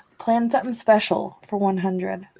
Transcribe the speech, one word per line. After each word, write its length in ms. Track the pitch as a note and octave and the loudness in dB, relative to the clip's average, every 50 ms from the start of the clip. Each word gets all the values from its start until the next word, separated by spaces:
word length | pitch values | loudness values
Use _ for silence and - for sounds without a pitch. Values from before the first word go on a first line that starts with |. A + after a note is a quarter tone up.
| - _ _ | -18 _ _
plan 340 | _ - - A3+ A#3 A#3 A#3 | _ -2 0 2 2 2 2
something 220 | - A#3+ - B3+ A#3 | 0 0 -2 -2 -8
special 640 | - - A3+ G#3+ G#3+ G#3 - F3 - - F#3+ - - - | -4 4 4 4 4 4 2 -2 -2 -2 -6 -10 -14 -10
for 120 | - G#3+ G3+ | -6 -4 0
one 180 | G3+ G3 G3 | 0 0 0
hundred. 500 | F#3 F3 F#3+ F#3 F#3 F3+ F#3+ F#3+ F#3 F#3+ - _ - | 0 -2 -2 -2 -2 -4 -6 -8 -8 -10 -16 _ -8